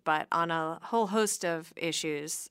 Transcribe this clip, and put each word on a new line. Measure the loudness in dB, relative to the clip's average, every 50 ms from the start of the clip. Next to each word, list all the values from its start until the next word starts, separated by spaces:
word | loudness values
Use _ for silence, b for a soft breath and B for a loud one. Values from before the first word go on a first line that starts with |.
| 0
but | 2 2 2 2 0
on | 2 2 2 2
a | 2 0 0 -2 -4 -6
whole | -6 -2 2 2 2
host | 2 4 2 2 2 0 -2 0
of | -2 -2 -2 -4 -10 -10
issues. | -4 -4 -2 -2 -2 -2 -2 -2 -4 -4 -6 -8 -8 -8 -12